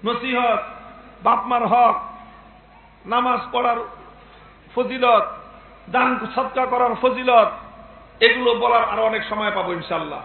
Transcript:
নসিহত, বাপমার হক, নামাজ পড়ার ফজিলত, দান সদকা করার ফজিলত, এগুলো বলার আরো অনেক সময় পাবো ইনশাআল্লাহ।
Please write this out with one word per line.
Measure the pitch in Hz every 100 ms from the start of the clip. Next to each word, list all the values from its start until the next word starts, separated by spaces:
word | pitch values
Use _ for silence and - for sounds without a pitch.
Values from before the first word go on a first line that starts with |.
নসিহত, | 208 240 254 247 240 214 - - - - - -
বাপমার | 233 233 - 240 226
হক, | 233 240 - - - - - - - - - - - -
নামাজ | 233 247 240 -
পড়ার | 247 247 233 - - - - - - - - -
ফজিলত, | - 247 262 247 220 - - - - - - -
দান | 240 254 247 220
সদকা | - 262 262 254
করার | 247 247
ফজিলত, | 226 254 247 254 240 208 - - - - - - -
এগুলো | 233 247 247
বলার | 233 240 233
আরো | 214 208
অনেক | 220 220
সময় | - 208 214
পাবো | 202 180
ইনশাআল্লাহ। | 175 160 165 156 139